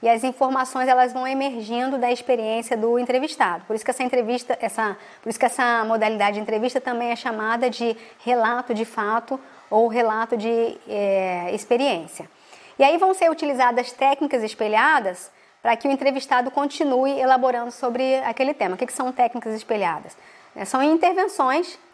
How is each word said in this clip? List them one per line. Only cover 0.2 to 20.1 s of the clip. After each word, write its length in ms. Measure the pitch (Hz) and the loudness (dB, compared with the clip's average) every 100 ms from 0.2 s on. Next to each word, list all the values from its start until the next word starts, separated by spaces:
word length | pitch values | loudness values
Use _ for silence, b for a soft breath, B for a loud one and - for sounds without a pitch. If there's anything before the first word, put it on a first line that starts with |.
informações 640 | 262 254 262 262 254 262 254 | 0 0 0 0 -2 -2 2
elas 280 | 254 254 | 4 4
vão 120 | 247 254 | 2 -4
emergindo 720 | 269 277 240 214 233 254 269 | -2 -2 -4 -6 -4 -2 0
da 160 | 240 | 0
experiência 640 | 247 - 247 220 226 233 226 | -2 0 0 0 -4 -2 -2
do 220 | 226 240 | 2 0
entrevistado. 680 | 247 254 302 - 202 175 | 2 -2 -2 0 0 0
Por 100 | - | -4
isso 80 | 220 | -4
que 80 | - | -2
essa 120 | 247 | -2
entrevista, 560 | 254 254 220 247 240 240 | 0 0 0 -2 -2 -4
essa, 380 | 220 - 220 196 B B | -2 -2 -4 -4 B B
por 80 | - | -8
isso 80 | 226 | 0
que 80 | 247 | 0
essa 360 | 240 247 233 220 | 2 2 2 0
modalidade 480 | 226 214 220 202 | 0 0 2 0
de 60 | 208 | 0
entrevista 380 | 214 220 240 254 | -2 -2 0 -2
também 300 | 254 240 240 | -4 -4 -2
é 80 | 233 | -4
chamada 540 | 254 220 214 233 254 | -4 -4 -2 0 0
de 260 | 233 233 226 B B | 0 -4 -4 B B
relato 520 | - 247 226 240 254 | -2 2 2 0 -2
de 100 | 226 | -4
fato 560 | 226 - 208 226 233 269 B B B | -4 -4 -2 -2 -2 -10 B B B
ou 180 | 214 233 | 2 2
relato 480 | 226 233 214 226 233 | 2 2 0 -2 -2
de, 400 | 220 233 233 - - | 0 0 0 -4 -8
é, 640 | 208 202 196 185 180 175 | -2 0 0 0 -2 -4
experiência. 760 | 202 - 240 277 190 165 - 160 B B B B B | -6 0 2 2 -2 -6 -14 -16 B B B B B
E 60 | |
aí 140 | 277 330 | 4 4
vão 160 | 381 | 2
ser 160 | 370 339 | 4 2
utilizadas 640 | 320 294 262 247 240 240 | 2 -2 2 2 2 -4
técnicas 500 | - 269 277 285 269 | 0 0 2 0 -2
espelhadas 880 | 214 - 214 214 269 302 202 180 - b b b | -4 -4 0 2 4 4 0 -8 -14 b b b
para 120 | - | -2
que 140 | 233 277 | 0 0
o 20 | |
entrevistado 600 | 269 269 269 - 254 247 | 0 0 -2 -2 0 0
continue 680 | 269 285 - 302 254 269 277 | -2 -4 -2 0 2 2 0
elaborando 520 | 262 262 254 240 240 | 4 4 4 0 -4
sobre 460 | 240 247 240 262 262 247 | -6 -4 -2 0 0 -2
aquele 260 | 226 262 | -2 -2
tema. 220 | 294 190 | 0 -2
O 40 | 185 | -2
que 60 | |
que 80 | 247 | -6
são 180 | - 254 | -4 -6
técnicas 440 | 254 240 240 226 | 0 0 0 -8
espelhadas? 600 | 220 - 220 185 156 165 | -8 -4 -2 0 -2 -10